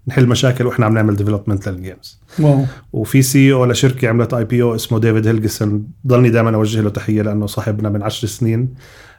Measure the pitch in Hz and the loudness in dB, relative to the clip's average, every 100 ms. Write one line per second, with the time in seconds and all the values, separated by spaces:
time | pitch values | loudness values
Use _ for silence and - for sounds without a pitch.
0 | - 135 123 120 131 127 123 - 110 110 | -4 2 2 4 2 0 -2 0 2 2
1 | 107 101 104 104 104 101 101 92 92 92 | 2 0 -2 -2 -2 -4 -6 -10 -12 -18
2 | - - _ - 151 139 131 - - 123 | -20 -20 _ 0 2 2 0 -6 -10 -8
3 | 107 135 127 143 135 135 123 113 135 127 | 0 2 2 4 4 4 2 2 0 0
4 | 117 117 117 123 110 123 120 110 - 113 | 0 0 0 -2 -2 0 0 -2 -2 0
5 | 113 110 110 113 107 - 104 104 107 - | 2 2 2 0 -2 -4 -4 -4 -6 -8
6 | 135 123 123 117 113 110 107 110 110 104 | 0 4 4 4 2 0 0 0 -2 -4
7 | - 107 104 104 104 - 110 104 107 104 | -2 -2 -2 -2 -4 -6 -6 -4 -4 -4
8 | 104 - 110 - 113 113 127 127 - - | -4 -6 -8 -4 -2 0 -2 -8 -18 -20
9 | - | -20